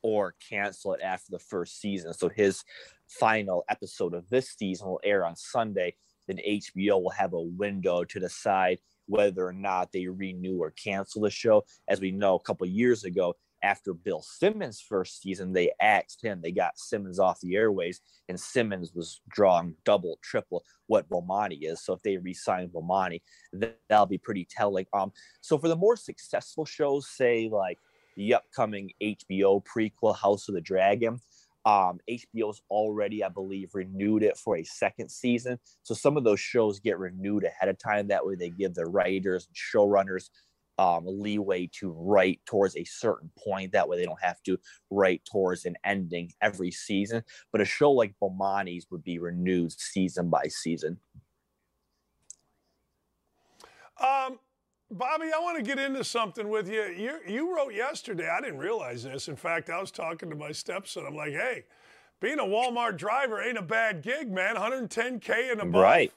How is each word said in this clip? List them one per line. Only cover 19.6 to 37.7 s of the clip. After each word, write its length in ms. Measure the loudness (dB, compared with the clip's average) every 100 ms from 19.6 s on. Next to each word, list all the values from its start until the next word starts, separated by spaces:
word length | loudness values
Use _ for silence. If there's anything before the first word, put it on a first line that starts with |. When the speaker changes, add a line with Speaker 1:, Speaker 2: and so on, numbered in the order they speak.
| 2 -4 2
Speaker 1:
double, 340 | 2 2 -8
triple 420 | -6 -6 -4 -8 _ _ _
what 220 | 2 2
Bomani 500 | -6 -2 -2 -2 -4
is. 200 | -8 -6
So 120 | -6
if 80 | -4
they 160 | -2 -4
re-sign 500 | -4 -6 -2 -2 -2
Bomani, 540 | -8 0 0 0 -4 _ _ _ -6
th-, 180 | -6 -6 _
that'll 180 | 4 6
be 120 | 0
pretty 280 | -4 -6 -6
telling. 360 | -2 0 0 -2
Um, 200 | -2 -2 -6 -20 _
so 180 | -2 0
for 120 | 2
the 80 | 4
more 180 | 4 2
successful 720 | -2 -16 -6 -6 -6 -8 -8
shows, 440 | -2 0 0 -2
say, 400 | 0 2 4 2
like, 280 | 0 -2 -6 _ _ _ -6
the 180 | 2
upcoming 580 | 2 2 -2 -2 -2 -10 -6
H 220 | -4 -4 -4
B 160 | 4
O 180 | 6 4
prequel, 540 | 2 -2 -2 _ 0 4
House 320 | 2 2 0
of 60 | -6
the 60 |
Dragon, 580 | -2 2 4 4 0 -2 _ _ _ _ 4
um, 340 | 4 4 0 -8
H 180 | -10 -8
B 100 | -4
O's 180 | -4 -4 _
already, 540 | 0 0 0 -2 -2
I 60 | -4
believe, 400 | -4 -8 -8 -8
renewed 500 | -8 -8 -2 2 4
it 140 | 4 2
for 200 | -2 -2
a 60 | -4
second 440 | -2 -4 -2 -12
season. 480 | -4 0 0 -2 -8 _ _
So 100 | -8
some 240 | 2 2 4
of 80 | 4
those 160 | 4
shows 400 | 2 2 2 2
get 180 | -2 -2
renewed 460 | -4 -6 -2 0 -2
ahead 240 | 0
of 80 | -2